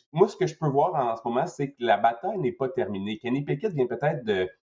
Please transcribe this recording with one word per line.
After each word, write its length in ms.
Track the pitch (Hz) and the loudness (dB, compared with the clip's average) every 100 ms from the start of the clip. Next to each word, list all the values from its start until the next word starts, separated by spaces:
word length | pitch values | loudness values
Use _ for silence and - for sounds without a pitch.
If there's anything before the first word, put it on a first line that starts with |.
| _ | _
moi, 160 | 156 214 | 4 4
ce 80 | - | 4
que 120 | 175 | -2
je 100 | - | 0
peux 100 | 156 | 0
voir 280 | 135 170 160 | 2 2 2
en 200 | 120 113 | -2 -2
ce 60 | 117 | -2
moment, 200 | 123 170 | -2 -2
c'est 280 | - 139 | -4 -8
que 20 | - | -2
la 200 | 180 202 | 2 4
bataille 420 | 196 196 185 208 | 4 0 -6 -2
n'est 120 | 127 | -2
pas 160 | - 131 | -2 -4
terminée. 500 | 127 104 98 101 107 | -2 -4 -4 -6 -6
Kenny 240 | 120 135 143 | -2 -4 -2
Pickett 260 | 143 220 | -2 -2
vient 140 | 151 123 | 0 -2
peut-être 380 | 120 147 156 | 0 -2 -2
de, 260 | 107 95 92 - _ | -2 0 0 -6 _